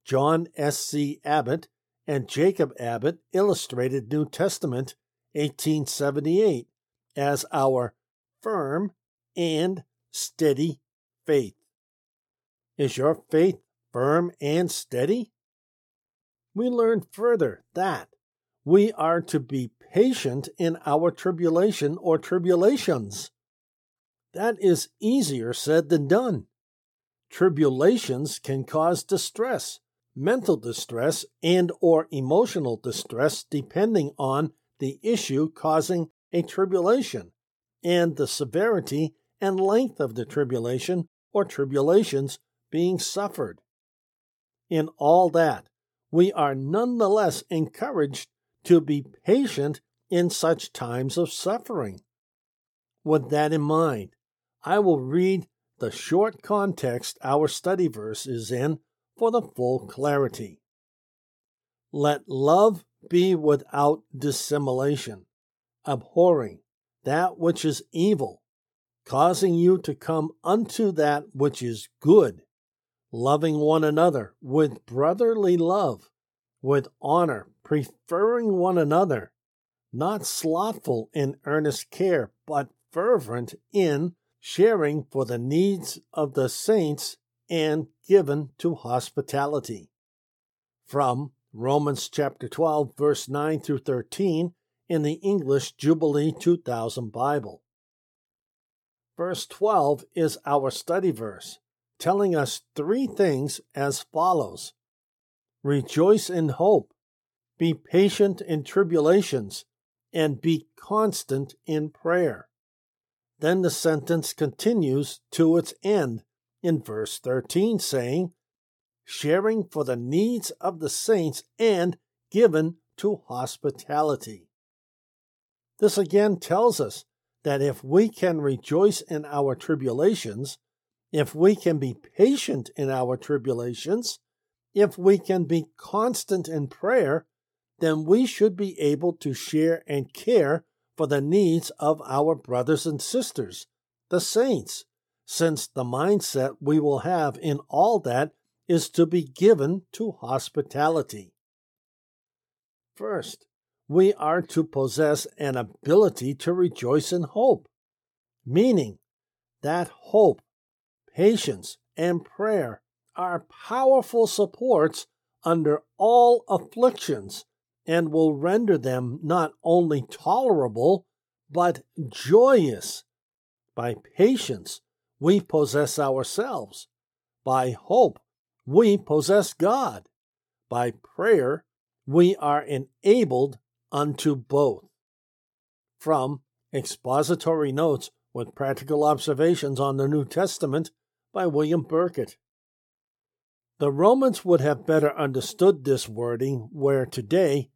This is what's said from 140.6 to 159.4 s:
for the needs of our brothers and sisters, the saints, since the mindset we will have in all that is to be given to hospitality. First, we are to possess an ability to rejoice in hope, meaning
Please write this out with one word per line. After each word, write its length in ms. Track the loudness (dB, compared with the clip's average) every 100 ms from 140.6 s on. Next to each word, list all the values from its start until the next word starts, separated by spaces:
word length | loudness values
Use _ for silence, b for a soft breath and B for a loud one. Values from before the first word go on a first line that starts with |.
| -6 _ _ -6
for 120 | -2
the 120 | 0
needs 520 | 2 2 4 2 -2
of 300 | -2 -2 -2
our 320 | -2 0 0 -2
brothers 500 | -2 -2 0 0 -2
and 160 | -6
sisters, 680 | -4 -4 -4 -8 -10 -12 -20 _ _ _ _
the 120 | -2
saints, 640 | 0 0 0 0 -4 -14 -16 _ _ _ -12
since 420 | -2 0 0 -6
the 160 | -8
mindset 720 | -6 -2 0 0 0 -2 -2 -4
we 180 | 0 2
will 200 | 2 0
have 380 | 0 0 -2 -4
in 200 | -4 -4 -2
all 320 | 2 2 2
that 340 | 0 -2 -2 -8 _ _ -2
is 220 | -2 0
to 160 | 0 2
be 180 | 0
given 600 | -4 2 4 4 2 -4 -8
to 200 | -10 -8
hospitality. 1200 | -8 -6 -6 -4 -6 -6 0 0 0 -4 -12 -20 _ _ _ _ _ _ _ _ _ _ _ _ _ _ _ _ -12
First, 500 | -8 -8 -8 -16 _ _ _ _ 0
we 260 | 4 4
are 280 | 2 -2 -2
to 220 | -2 -4
possess 640 | -2 -4 -2 0 0 0 -4 -8
an 200 | -4 -4
ability 800 | -6 -8 2 4 4 0 -6 -4
to 180 | -4
rejoice 580 | 0 0 -2 -2 0 0
in 120 | -4
hope, 440 | -4 0 2 2 -4 _ _ _ _ _ _ _ -2
meaning 540 | 2 4 2 0 -8 _ _ _ _